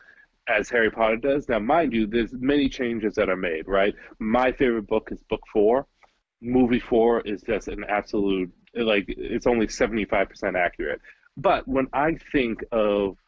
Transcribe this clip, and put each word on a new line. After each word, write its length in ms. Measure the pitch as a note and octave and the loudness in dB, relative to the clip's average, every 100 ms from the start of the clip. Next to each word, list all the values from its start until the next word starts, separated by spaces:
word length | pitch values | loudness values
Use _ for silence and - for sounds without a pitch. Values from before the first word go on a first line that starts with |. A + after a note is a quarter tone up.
| - - _ _ - | -20 -20 _ _ -2
as 200 | A2 - | -2 0
Harry 180 | A#2+ A2 | 0 0
Potter 280 | A2+ A2 A2+ | 2 0 2
does. 300 | C#3 C#3+ - | 0 -2 0
Now, 120 | A2+ | -2
mind 340 | A2 E3 D3 | 2 2 2
you, 140 | A2+ G#2 | 0 0
there's 260 | A#2 A2 | 0 -2
many 340 | B2+ C3 D3 C3+ | -4 0 2 0
changes 460 | - A#2+ A2+ G#2 | -2 -4 -2 -2
that 160 | G#2+ F#2+ | 0 0
are 60 | F#2 | 0
made, 300 | F#2 D#2+ E2+ | -2 -4 0
right? 260 | F#2+ G2+ - - - | 2 2 0 -16 -10
My 340 | A2 A#2+ B2+ | -2 2 0
favorite 360 | - C3 A2+ G2 | 2 0 0 -2
book 220 | A2 - | -4 -4
is 100 | - - | -14 -6
book 120 | G#2+ - | -8 -2
four. 320 | G#2+ G#2 C3 - _ _ _ _ _ | 2 4 4 -2 _ _ _ _ _
Movie 380 | A#2 B2+ A#2+ B2 | -2 2 2 2
four 420 | - A#2 A#2 A#2 | 0 2 4 2
is 220 | G#2 G2 | -2 -8
just 240 | - G2+ - | -4 -4 -4
an 180 | G2+ G2+ | -10 -4
absolute, 640 | G#2 - G#2+ G2+ F#2+ F2+ - _ A#2+ | -4 -2 -2 0 0 -2 -8 _ -4
like, 300 | A2+ G#2 - | 0 0 -2
it's 380 | - - A2+ B2+ | -8 -6 -2 0
only 220 | A#2 G#2 | 2 0
seventy-five 600 | - A#2+ A2+ G2 G#2 F#2+ | 0 -2 -2 -2 0 -2
percent 280 | - G2+ F2+ | -4 -4 0
accurate. 440 | F2 - D2+ - - - _ - | -2 -2 -6 -6 -10 -20 _ -2
But 300 | F#3+ C#3+ - | 0 0 0
when 200 | C3 C3 | -2 -2
I 240 | C3+ D#3 D#3 - | 0 -2 -2 -4
think 320 | C#3+ A#2 G#2+ - | -2 -2 -4 -4
of 440 | A2+ G#2+ G2+ G2 F2+ | 0 2 2 0 -4